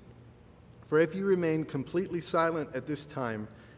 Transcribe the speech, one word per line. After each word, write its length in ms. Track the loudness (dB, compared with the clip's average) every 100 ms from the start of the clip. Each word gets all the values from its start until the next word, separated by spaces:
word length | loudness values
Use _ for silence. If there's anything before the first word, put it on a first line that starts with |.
| -20 -20 -20 -20 -20 -20 -20 -20
For 160 | 0 4
if 120 | 4
you 120 | 2
remain 400 | 2 4 4 0
completely 560 | 0 -4 -2 -2 -2 -4
silent 500 | 0 2 2 2 -4
at 140 | -6 -6
this 180 | -6
time, 440 | -6 -4 -4 -4 -8 -14 -20